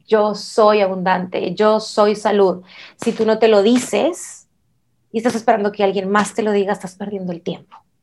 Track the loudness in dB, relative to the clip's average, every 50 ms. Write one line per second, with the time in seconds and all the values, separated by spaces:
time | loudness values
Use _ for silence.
0 | _ 0 0 2 2 0 -2 -6 -10 -4 0 2 4 4 4 4 2 0 -2 -2
1 | -2 0 0 -2 -2 -6 -6 -6 -6 -4 -2 0 2 2 2 0 -2 -2 0 2
2 | 2 2 2 0 -2 0 2 4 2 2 0 -2 -8 -18 -20 -20 -20 -20 -14 -8
3 | -6 -4 -2 0 0 0 2 4 4 4 6 6 4 4 2 2 0 -2 -2 -2
4 | -2 -2 -4 -6 -12 -18 -20 -20 _ _ _ _ _ _ _ _ _ _ _ _
5 | _ _ -6 -4 -2 -2 -2 -2 0 0 0 2 0 -2 -2 0 -2 0 0 -2
6 | -2 0 0 0 0 -2 -4 -4 -2 0 0 0 0 -2 -4 -6 -8 -14 -12 -12
7 | -10 -10 -8 -8 -8 -8 -10 -8 -8 -10 -10 -10 -12 _ -20 -20 _ _ _ _